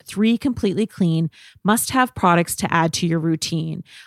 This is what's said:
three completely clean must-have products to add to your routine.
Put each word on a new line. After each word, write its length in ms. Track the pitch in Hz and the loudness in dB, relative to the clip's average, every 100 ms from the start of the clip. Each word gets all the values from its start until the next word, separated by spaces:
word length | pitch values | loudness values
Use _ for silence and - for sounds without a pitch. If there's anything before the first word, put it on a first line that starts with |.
three 320 | - 196 220 233 | -10 0 2 2
completely 480 | 285 240 202 175 220 | 0 -2 -2 -2 -4
clean 420 | - 180 160 165 - - _ | 0 0 2 -2 -6 -20 _
must-have 520 | 190 233 - 262 247 - | 0 0 0 0 0 2
products 400 | 180 170 170 - | 2 4 2 -2
to 180 | - | -2
add 200 | 170 165 | 2 0
to 120 | - 175 | 0 -2
your 140 | 165 | 0
routine. 640 | 165 160 - 165 160 175 - - | 0 -2 -2 -4 -4 -8 -12 -20